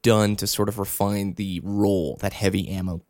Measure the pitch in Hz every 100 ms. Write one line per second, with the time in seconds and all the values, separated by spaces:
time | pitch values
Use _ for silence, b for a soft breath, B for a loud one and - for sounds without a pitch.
0 | 120 107 104 104 101 - 101 104 95 -
1 | 101 104 98 90 98 87 95 101 104 98
2 | 76 - 101 - 101 95 - 95 92 85
3 | -